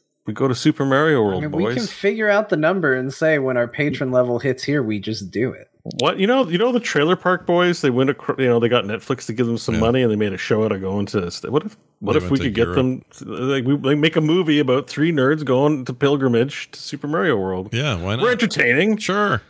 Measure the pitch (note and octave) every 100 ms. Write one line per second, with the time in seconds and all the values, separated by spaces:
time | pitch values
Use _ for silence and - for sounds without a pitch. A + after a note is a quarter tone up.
0 | _ _ - G#2 C3+ A#2+ D#3 D3 C#3 C3+
1 | D#3 C#3+ G#2 F#2 D3+ D#3+ G#3 B3 A3 -
2 | G3+ A3+ G#3+ G3+ G#3 E3 D#3 F#3+ D3+ C3
3 | C3 - D#3+ D3+ C3 B2 A#2+ - D3 C3
4 | C3+ B2+ B2 A#2+ C3+ B2 - D3 A2 G#2
5 | G2 A2 E3 G2 B2 - - _ - -
6 | D3 G3 G3 C4 G3+ F3 A#3+ A#3+ A#3 D3
7 | D#3 F3 F3+ F3+ - F3 F3 E3+ C#3+ B2
8 | C3+ C#3 - - B2+ A#2 A#2 A#2+ G2 A2
9 | - C3 - A2 A#2 A#2 - A2 A2+ B2+
10 | A#2+ G#2+ G#2 F#2 - A2 A2 G2 F#2+ G2+
11 | G2 G#2+ F2 - - C3+ G#3 - _ -
12 | G#2 C#3 F3+ C3+ C3 G#2 G#2+ F2+ C3 B2+
13 | - - - F#2 C3 C#3 B2 C#3+ C3 D3
14 | D#3 E3 D3+ F3 D#3+ D3 C3+ C3 C#3+ -
15 | D#3+ D#3 C3 D#3 C3+ B2+ D3 D3 B2+ B2
16 | C#3 C#3+ C3+ A#2 C3+ - - - - C#3
17 | C#3+ D#3+ F#3+ A2 F#2+ F#2 F#2+ A2+ C#3+ F#2
18 | F2+ A2+ A3+ A#3+ G3+ D#3+ B2+ C3 G3+ G#3+
19 | - G3 G3+ A2+ -